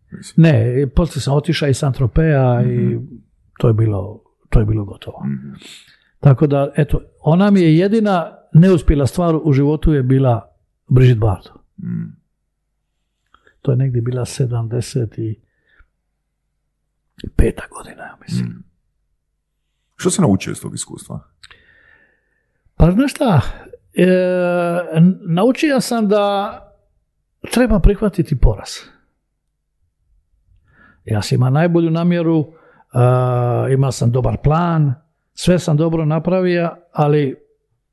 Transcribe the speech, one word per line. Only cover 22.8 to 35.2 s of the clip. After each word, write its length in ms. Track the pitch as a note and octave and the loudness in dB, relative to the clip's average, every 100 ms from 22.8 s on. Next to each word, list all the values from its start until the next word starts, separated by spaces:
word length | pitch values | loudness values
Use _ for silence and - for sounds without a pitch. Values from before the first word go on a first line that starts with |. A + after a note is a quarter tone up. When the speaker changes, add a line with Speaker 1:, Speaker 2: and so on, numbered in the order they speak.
| D#3+ | 2
Speaker 2:
znaš 200 | F#3+ C#4 | 2 0
šta, 300 | - C#4 D#3 - - - - _ | 0 0 0 0 -8 -16 -20 _
e, 120 | - F3+ F#3 F#3 F3+ F3 F3 F3 F3 E3 | 0 2 2 0 -2 -2 -2 -2 -4 -2
n-, 260 | D#3+ F3 F#3 | 2 2 2
naučio 580 | F3 D#3+ A3+ - D#4 C4 | -4 0 0 0 0 0
sam 260 | - A#3 G#3+ | -2 -2 0
da 500 | G#3 G3+ G3+ G#3 A3+ - _ _ _ _ _ _ _ | 0 0 -2 -6 -12 -20 _ _ _ _ _ _ _
treba 360 | - A#3 B3 G#3 | -4 0 2 2
prihvatiti 580 | G3+ G3+ G#3+ - - C3+ | 2 2 -2 -2 -4 0
poraz. 320 | C3+ G2+ - - - _ _ _ _ _ _ _ _ _ _ _ _ _ _ _ _ _ _ _ _ _ - | 0 0 -10 -16 -20 _ _ _ _ _ _ _ _ _ _ _ _ _ _ _ _ _ _ _ _ _ -6
Ja 160 | G#2+ | -4
sam 140 | - C3 | -2 0
imao 140 | B2+ | 2
najbolju 400 | C#3 F3 E3+ E3 | 2 2 2 0
namjeru, 480 | D#3+ F3 F3 E3 D#3+ | 0 0 0 0 0
e, 140 | D3+ - _ _ _ B2+ B2 B2+ B2 B2 B2 A#2 A#2 | -2 -10 _ _ _ 0 2 2 0 0 0 -2 0
imao 200 | C3+ C3+ | 0 0
sam 200 | - A#2+ | 0 -2
dobar 260 | B2+ A#2+ G#2 | 0 -2 0
plan, 560 | C#3+ D#3+ F3 E3 C#3+ B2 _ _ | 0 0 0 0 0 -2 _ _